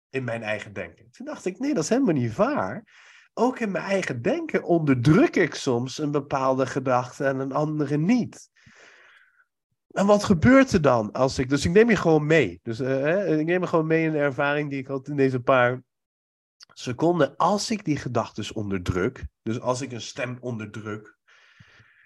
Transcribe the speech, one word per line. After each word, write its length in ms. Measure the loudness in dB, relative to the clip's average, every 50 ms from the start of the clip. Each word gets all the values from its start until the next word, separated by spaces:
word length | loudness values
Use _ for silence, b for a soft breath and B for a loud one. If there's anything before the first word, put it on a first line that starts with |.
| _ _
in 140 | -8 -6 -6
mijn 200 | -6 -8 -6 -6
eigen 300 | -6 -6 -6 -8 -12 -12
denken. 380 | -12 -12 -12 -14 _ -20 _
Toen 140 | _ -16 -12
dacht 200 | -12 -12 -8 -8
ik, 140 | -8 -6 -4
"Nee, 140 | -4 -2 -2
dat 100 | -2 0
is 60 | 0
helemaal 240 | 0 0 2 2 2
niet 220 | 0 0 -2 0
waar. 480 | 0 0 0 0 -2 -4 -6 -8 -10 -14 b b b b b b b b b b
Ook 260 | 0 0 0 0 -2
in 120 | -6 -4
mijn 140 | -4 -6 -4
eigen 360 | -2 -2 -2 -2 -2 -6 -2
denken 420 | -2 -2 -2 -2 -4 -4 -4 -4 0
onderdruk 720 | 2 2 2 4 2 2 4 4 4 6 6 4 4 2
ik 180 | 0 0 0 -2
soms 420 | -6 -2 -2 -2 -2 -2 -6 -8 -6
een 140 | -6 -2
bepaalde 540 | -2 -4 -4 -2 -4 -2 0 0 2 0 0
gedachte 600 | -2 -2 -4 -2 0 0 0 0 -2 -8 -4 -2
en 140 | -2 -2 -2
een 120 | -6 -4 -2
andere 440 | -2 -2 -2 -2 -2 -2 -2 0 0
niet." 520 | 2 2 2 2 0 -4 -8 -18 -20 _ b b b b b b b b b b b b b b b b b b b b b _ _ _ _ _ _ _
En 140 | -4 -2 4
wat 180 | 4 4 4 4
gebeurt 480 | 2 0 4 6 8 8 8 8 6
er 100 | 2 2
dan 300 | 4 4 4 4 2 -2
als 280 | 0 0 0 0 0 -2
ik, 100 | -2 0
dus 160 | 0 0 0
ik 60 | 4
neem 180 | 6 6 6 6
je 60 | 4
gewoon 300 | 2 4 4 4 4 4
mee. 340 | 4 4 4 4 2 -2 -10 -10
Dus, 160 | -10 -8 -6
eh, 80 | -4 -2
hè, 500 | -2 -2 0 0 0 0 0 0 0 0
ik 80 | 0
neem 160 | 0 0 -2
je 60 | -2 0
gewoon 200 | 0 0 2 2
mee 180 | 2 2 2
in 60 | 0
de 60 | 0 0
ervaring 520 | 0 -2 0 0 -2 -2 0 -2 -4 -4
die 100 | -6 -8
ik 80 | -8 -6
had 200 | -8 -8 -8 -6
in 80 | 0
deze 240 | 2 2 2 2 0
paar 420 | 0 2 4 4 4 2 0 -4 -10 _ _ _ _ _ _ _ _ _ _ _ _ _ _ _ -20 _ -20
seconden. 640 | -12 -10 -10 -4 0 0 0 2 2 2 0 0
Als 360 | 0 0 0 0 0 -2 -4
ik 140 | -6 -6 -2
die 120 | -4 -4 -4
gedachtes 540 | -4 -4 -4 -4 -4 -4 -8 -10 -10 -10
onderdruk, 720 | -8 -8 -6 -4 -6 -6 -4 -2 -2 0 -2 -2 -4 -6 -16 -16 _ _
dus 180 | -10 -8 -8 -6
als 220 | -4 -4 -4 -4
ik 100 | -6 -10
een 100 | -10 -12
stem 360 | -14 -14 -10 -8 -8 -8 -8 -10
onderdruk, 800 | -10 -10 -8 -8 -10 -10 -12 -12 -10 -10 -10 -10 -12 -18 _ _ _ b b b b b b b b b b b b b b b b